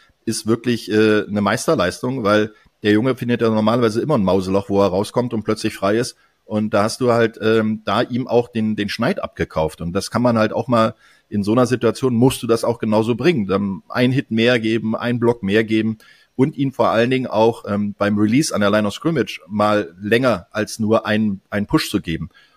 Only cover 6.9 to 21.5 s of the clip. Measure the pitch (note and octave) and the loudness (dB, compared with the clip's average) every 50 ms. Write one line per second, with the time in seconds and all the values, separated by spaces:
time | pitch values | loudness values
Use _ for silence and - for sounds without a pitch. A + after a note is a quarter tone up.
6.9 | - - C3 A#2+ A#2 A#2+ A#2 A2+ A2+ - - A2 A2+ A2 G#2+ A2 A2 A2 - G#2+ | -2 -2 0 2 4 4 2 0 0 -2 0 2 2 2 2 0 -4 -4 -4 -2
7.9 | G2 A2+ - - B2 B2 B2+ - A2+ A#2+ A#2 - - A#2 A2 A2 G#2+ G#2 G2+ G2+ | 0 0 0 0 -2 -6 -4 0 0 0 0 0 -4 -2 -2 -2 -2 -2 -4 -6
8.9 | - - A#2 D3+ - - - - - - F2 - - D#2+ D#2+ D#2 - - E2 E2+ | -4 -2 -2 -2 -2 -4 -6 -10 -6 -6 -6 -4 -2 -2 -2 -2 -4 -6 -10 -4
9.9 | F2 G2 F#2+ - - A#2 B2 B2 A#2 A2+ G#2+ G#2+ - - - - B2 A2+ A2+ A2+ | -4 -4 -6 -4 -4 0 0 2 2 2 0 0 -2 -4 -4 0 2 2 2 0
10.9 | - _ _ _ _ _ _ _ G#2+ G#2 G2 G#2 A2+ B2+ B2+ A2+ B2+ A#2 - A2+ | -2 _ _ _ _ _ _ _ -6 -4 0 2 2 2 2 2 0 0 0 0
11.9 | G#2 - C3+ C3 A#2+ A2+ B2+ C3+ B2+ - - A2+ A2+ A#2 - A#2 A#2 - - A2 | 0 0 -2 0 2 4 4 2 2 0 0 0 0 0 0 -2 -4 -2 -2 0
12.9 | G#2+ G#2+ A2+ A2+ A#2+ G#2+ B2 F3 F3+ C3 G2+ F#2+ - G2+ G2+ G2 G2 E2 - _ | 0 2 2 0 -2 0 0 0 0 0 -2 0 -2 -2 -2 -2 -6 -8 -10 _
13.9 | - - B2+ B2+ B2 C3+ - - A2+ A2 A2+ A#2+ B2+ A#2+ A2 A2 A2+ A#2 A2+ A2 | -2 0 0 2 0 -2 -2 -2 0 2 2 2 2 2 0 0 -2 -2 -2 -4
14.9 | A2 - - A#2+ A#2+ A#2+ A#2+ A#2 A#2+ - - F#2+ G2+ A2 A#2 G#2 A2 A2 A2 A2 | -4 -4 -4 -4 -2 0 0 0 0 0 -2 0 2 2 2 2 0 0 0 -2
15.9 | A2 - _ - - _ _ _ _ - C3 C#3 - - C#3 C#3 - - A2+ F#2+ | -4 -6 _ -20 -20 _ _ _ _ 0 0 0 0 -2 -4 -4 0 0 0 2
16.9 | F2+ A2 A#2 B2 C3 C3 B2+ - - G#2+ A2+ A#2 A2+ - - G2 G2+ G#2 G#2 G#2 | 2 2 2 2 0 -2 -2 -2 0 2 2 2 2 -2 -6 -4 -2 -2 -2 -4
17.9 | G2+ - G2+ G#2 G#2+ G#2 G#2+ G#2+ A2+ B2+ G#2+ - - G#2 G#2 G2+ G2+ G#2+ G#2 G2+ | -4 -2 -2 0 2 2 2 2 2 2 0 0 -2 0 0 2 2 2 0 -2
18.9 | - - - E3 E3+ C3+ G#2+ - - - - - G2+ G#2 G#2 G#2 G#2 G#2 G2 E2 | -6 -4 -4 -2 -2 -2 -2 -4 -6 -14 -14 -8 -2 0 0 2 2 0 -2 -4
19.9 | E2+ F2+ G2+ G#2 A2 A#2+ C3+ B2+ A2 F2 F2 _ - G#2+ G#2+ - - - A2 G#2 | -10 -10 -2 0 0 2 2 2 0 -2 -4 _ -6 -6 -6 -6 -4 -4 0 2
20.9 | A2+ A2+ - G2+ G#2+ G#2+ A2 G#2+ G2 F#2+ _ _ | 2 2 2 0 0 0 0 -2 -2 -6 _ _